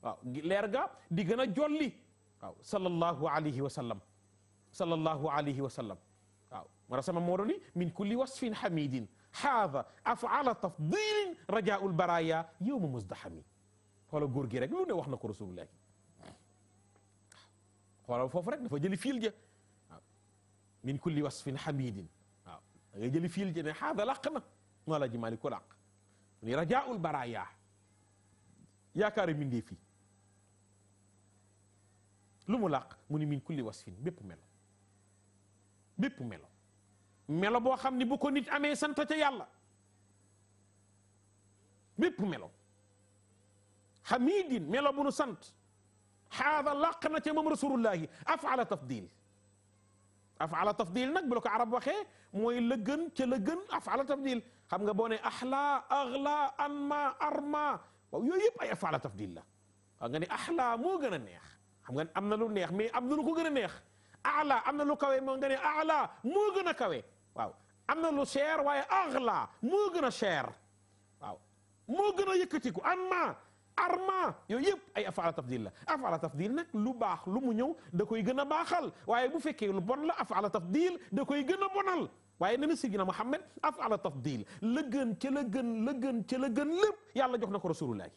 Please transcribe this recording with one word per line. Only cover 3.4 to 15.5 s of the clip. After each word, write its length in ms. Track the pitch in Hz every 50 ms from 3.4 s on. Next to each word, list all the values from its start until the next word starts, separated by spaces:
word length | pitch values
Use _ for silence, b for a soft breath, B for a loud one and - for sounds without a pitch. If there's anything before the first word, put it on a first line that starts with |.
| 156 151 131 127
wa 80 | 139 139
sallam. 300 | - 160 127 117 110 98 - _ _ _ _ _ _ _ _ _ _ _ _ _
Sallallahu 560 | - - 190 170 165 160 156 160 160 139 143 156
alayhi 320 | 143 147 147 143 135 131
wa 100 | 139 131
sallam. 280 | - - 123 107 95 92 _ _ _ _ _ _ _ _ _ _
Waaw, 140 | 135 107 82 - _ _ _ -
ma 140 | 123 131
sama 160 | - - 175 170
moo 160 | 175 175 180 185
doon 80 | 202 233
ni 60 | 359 415 B B B
min 160 | 170 180 165
kulli 240 | - - 208 202 233
wasfin 380 | 240 262 254 - - 254 233 214
hamidin 540 | - - 208 170 160 147 139 123 131 110 - b b b b
haadha 520 | - - - 294 262 233 208 165 135 139 113 B B B B
af'ala 500 | - 240 - - 226 220 277 285 254 214
tafdilin 800 | - - 180 - - 151 156 202 415 427 427 427 427 415 370 330 - - -
rajaa'ul 440 | 196 226 196 196 202 196 196 196
baraya 540 | 175 160 180 175 170 170 165 160 160 160 165 - - -
yawma 260 | 180 226 285 254 180
muzdahami. 560 | 147 127 120 101 87 - - - - 82 80 - - _ _ _ _ _ _ _ _ _ _ _ _
Xoola 160 | - 151 147
góor 200 | 139 120 143 135 113
gi 100 | 110 127
rek 100 | 123 151
lu 140 | 262 370 381
ne 60 | 349
wax 160 | 226 170 147 143
na 80 | 131
ko 120 | 107 - 107
Rasulullah. 380 | 104 - 107 92